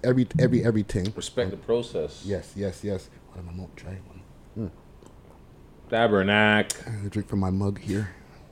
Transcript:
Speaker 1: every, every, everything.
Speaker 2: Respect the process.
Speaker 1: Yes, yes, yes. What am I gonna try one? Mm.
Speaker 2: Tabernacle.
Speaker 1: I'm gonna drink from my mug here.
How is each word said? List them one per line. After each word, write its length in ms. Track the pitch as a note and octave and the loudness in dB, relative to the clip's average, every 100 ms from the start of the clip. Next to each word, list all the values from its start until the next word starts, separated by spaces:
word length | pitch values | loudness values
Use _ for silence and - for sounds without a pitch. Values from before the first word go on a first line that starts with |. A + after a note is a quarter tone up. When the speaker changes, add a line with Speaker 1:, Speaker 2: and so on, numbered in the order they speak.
Speaker 1:
every, 240 | B2 B2+ B2 D#3+ | 0 2 2 2
every, 240 | A#2+ A#2+ | 4 4
everything. 480 | A#2 G#2+ G2+ G2+ F#2 | 2 0 0 -2 -2
Speaker 2:
Respect 380 | - - - F#2+ | -6 -8 -4 -4
the 40 | F#2+ | -4
process. 680 | - A#2 A#2+ F2 D#2 - | -2 -2 -2 -6 -6 -8
Speaker 1:
Yes, 300 | F#2+ F#2 - G2 | -6 -6 -6 -6
yes, 260 | G2 E2+ | -6 -6
yes. 260 | G#2 F#2 - - - | -6 -6 -8 -20 -20
What 100 | F#2 | -16
am 100 | F2 | -14
I 40 | |
gonna 160 | F2 F2+ - | -12 -14 -16
try 200 | - F#2+ - - - - - - | -14 -14 -16 -20 -20 -20 -16 -10
one? 100 | G#2 | -10
Mm. 40 | - - - - - - - - - - - - | -10 -20 -20 -20 -20 -20 -20 -20 -20 -20 -20 -2
Speaker 2:
Tabernacle. 960 | A2+ A#2 G#2 F#2+ G#2 G#2+ G#2+ - - - | 2 4 6 6 6 6 6 2 -4 -8
Speaker 1:
I'm 80 | G#2+ | -8
gonna 120 | G2+ | -6
drink 180 | G#2+ G2 | -6 -4
from 100 | G#2 | -2
my 120 | F#2+ | 0
mug 280 | F#2+ G2 G2+ | 0 -2 -4
here. 320 | - F#2+ G#2 - - - - | -4 -4 -4 -10 -20 -20 -20